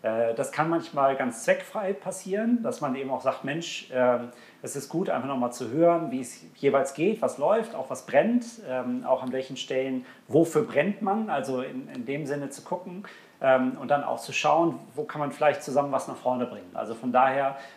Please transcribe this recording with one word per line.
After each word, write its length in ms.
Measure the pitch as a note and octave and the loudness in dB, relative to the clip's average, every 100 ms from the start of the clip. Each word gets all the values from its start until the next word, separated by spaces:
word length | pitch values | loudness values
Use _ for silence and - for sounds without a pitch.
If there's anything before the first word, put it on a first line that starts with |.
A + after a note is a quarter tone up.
Äh, 320 | A2 A2+ A#2 | -2 2 2
das 160 | A2+ B2+ | 0 -2
kann 180 | - D#3+ | 0 0
manchmal 460 | E3 - C#3+ C#3 | 0 -2 2 4
ganz 300 | C3+ B2+ A#2+ | 4 -2 0
zweckfrei 480 | - F#3 - G#3+ F#3+ | 2 0 0 -4 -4
passieren, 720 | G3+ F#3 F#3+ F#3+ G3+ A#3 A#3+ | -4 -6 -8 -4 -2 2 0
dass 160 | C#3 A#2 | 0 -4
man 160 | C#3+ C3+ | -4 -4
eben 140 | C3+ | -4
auch 100 | C3 | -2
sagt, 240 | C3 - | -2 -2
„Mensch, 440 | C#3 D#3 E3+ - - | -4 -4 -6 -10 -4
ähm, 360 | B2+ B2 A#2+ A#2+ - - - | 2 4 4 -2 -14 -20 -14
es 120 | B2 | -10
ist 140 | C#3 - | -8 -4
gut, 200 | D#3+ F#3+ | -2 0
einfach 200 | E3+ C3 | -2 -2
nochmal 240 | C3 B2 | -2 -2
zu 180 | - A2+ | -2 -4
hören, 400 | C#3+ E3+ E3+ D#3 | 4 6 6 0
wie 100 | B2+ | -4
es 240 | B2 - - - | -6 -12 -20 0
jeweils 360 | C#3 C#3 C3 | 4 4 2
geht, 280 | - F3+ A3 | 0 0 2
was 160 | - - | -2 0
läuft, 380 | D3+ A3 A3 C#3 | 2 2 0 -6
auch 120 | C3 | -8
was 160 | C3 | -10
brennt, 400 | - C#3 G3+ A#3+ - - F3 | 2 4 4 2 0 -8 -6
ähm, 360 | B2+ B2 B2 B2 | -4 -2 -4 0
auch 160 | C3 | 0
an 80 | B2+ | 0
welchen 260 | C3 C3 C3+ | -4 -4 -8
Stellen, 480 | - C3 C3+ C3 - - - | -4 -2 0 -4 -6 -16 2
wofür 360 | D3+ D#3+ D3+ | 4 4 2
brennt 380 | D3 C#3+ F3+ G3+ | 2 2 2 0
man“, 280 | G3+ G#3+ G#3+ | 0 0 0
also 320 | D3 C3 B2+ | -2 -2 -4
in, 260 | B2+ B2+ - | -4 -8 -10
in 100 | C3 | -10
dem 220 | A#2 C#3+ D3 | -6 -6 -4
Sinne 240 | C#3+ C#3 | -6 -6
zu 120 | - | -10
gucken, 420 | - F3+ F3+ F3+ G3+ - - _ | -8 -8 -6 -12 -14 -18 -20 _
ähm, 360 | C3+ C3 B2+ B2+ | 4 6 4 -2
und 100 | B2+ | 0
dann 140 | C#3+ | 0
auch 160 | - - | 2 -4
zu 120 | - | -4
schauen, 460 | - D3+ D#3 E3+ - - | 0 4 4 4 0 -8
wo 80 | - | -8
kann 180 | D3 D3+ | -6 -4
man 120 | C#3+ | -6
vielleicht 320 | - D3+ C#3 | 2 2 2
zusammen 260 | - C3 C#3+ | 0 0 2
was 160 | C3+ C3+ | -2 -4
nach 100 | B2+ | -4
vorne 300 | B2+ B2 A#2+ | -2 0 -2
bringen. 240 | G#2 F2+ | -6 -10
Also 200 | - G#2 | -8 -8
von 160 | A2+ B2+ | -6 0
daher 460 | B2 C3 C3+ C#3 - - | 4 4 4 0 -4 -12